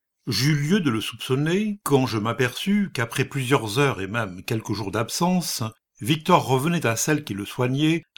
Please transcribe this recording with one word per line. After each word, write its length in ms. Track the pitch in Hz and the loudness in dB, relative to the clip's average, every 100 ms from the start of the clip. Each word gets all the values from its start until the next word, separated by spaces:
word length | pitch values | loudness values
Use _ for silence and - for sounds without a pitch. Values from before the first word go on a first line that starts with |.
| _ _ - | _ _ -4
J'eus 280 | 107 139 147 | 0 2 2
lieu 240 | 147 214 | 2 2
de 100 | 147 | 2
le 100 | 110 | 0
soupçonner 800 | - 120 - 131 151 185 214 202 | -4 -8 -2 0 2 0 0 -4
quand 220 | - 139 127 | 2 2 2
je 120 | 107 | 0
m'aperçus 720 | 110 117 123 - 196 208 185 | -2 0 0 0 0 0 0
qu'après 320 | - - - | -2 -4 -2
plusieurs 540 | 131 143 123 135 110 110 | -2 -4 0 0 2 2
heures 220 | 143 95 | 2 0
et 80 | 95 | -4
même 340 | 117 104 90 | -4 -4 -8
quelques 300 | - 113 113 | -6 -6 -4
jours 180 | 104 98 | -4 -2
d'absence, 720 | 104 117 - 175 185 160 - 110 - _ _ | -4 -4 0 0 0 -2 -6 -8 -10 _ _
Victor 440 | 107 131 - 170 | -2 0 4 4
revenait 400 | 117 131 151 170 | 4 2 2 0
à 120 | 123 107 | 0 0
celle 260 | - 147 | 0 0
qui 100 | 151 | -2
le 120 | 98 | -6
soignait 580 | 101 - 127 135 156 165 - | -6 -2 -2 2 2 0 -4